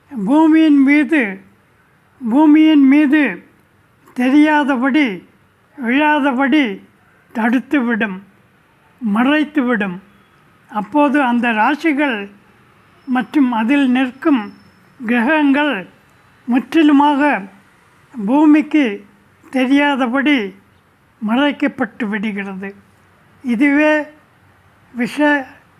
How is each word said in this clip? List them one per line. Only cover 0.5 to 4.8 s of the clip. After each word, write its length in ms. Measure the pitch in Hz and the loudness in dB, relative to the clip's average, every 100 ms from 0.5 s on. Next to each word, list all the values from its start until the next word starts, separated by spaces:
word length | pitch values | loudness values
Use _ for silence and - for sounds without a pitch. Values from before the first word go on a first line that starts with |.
| 320 320 285 | 4 4 4
மீது, 580 | 269 294 254 311 214 190 - _ _ _ _ _ _ _ 240 | 4 2 2 0 -2 -8 -18 _ _ _ _ _ _ _ -2
பூமியின் 580 | 262 311 311 311 302 262 | 2 4 6 6 4 4
மீது 580 | 285 302 311 254 175 - _ _ _ _ _ _ | 4 4 2 0 -4 -14 _ _ _ _ _ _
தெரியாதபடி, 1120 | - 254 294 302 294 277 269 | -4 2 4 4 2 0 -2